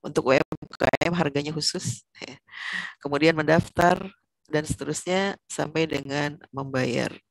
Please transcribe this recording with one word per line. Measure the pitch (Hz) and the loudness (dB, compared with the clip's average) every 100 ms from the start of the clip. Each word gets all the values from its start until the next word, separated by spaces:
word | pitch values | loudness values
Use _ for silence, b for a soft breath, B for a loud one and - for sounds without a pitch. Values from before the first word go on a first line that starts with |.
untuk | - 151 120 | -2 0 4
U | |
M | 135 - - - | 2 2 -6 -12
K | - - - | 0 2 2
M | 165 | 0
harganya | 175 147 139 147 | 0 0 -2 -4
khusus, | 156 147 - - - _ - | -4 -4 -4 -6 -8 _ -18
ya. | - 131 _ B B B B B | -16 -16 _ B B B B B
Kemudian | 139 143 156 160 | -4 4 4 4
mendaftar | 151 160 175 - 175 180 190 - _ _ _ | 6 4 4 4 4 4 -2 -14 _ _ _
dan | 151 | -2
seterusnya | 151 - 139 151 - 185 196 - | -2 -4 -4 -6 -2 0 0 -4
sampai | _ - 151 156 | _ -6 -4 0
dengan | 160 - 139 139 147 147 - 139 | -2 -2 -4 -2 -2 -6 -12 -8
membayar. | 135 135 127 127 127 - _ | -4 -2 0 0 -2 -6 _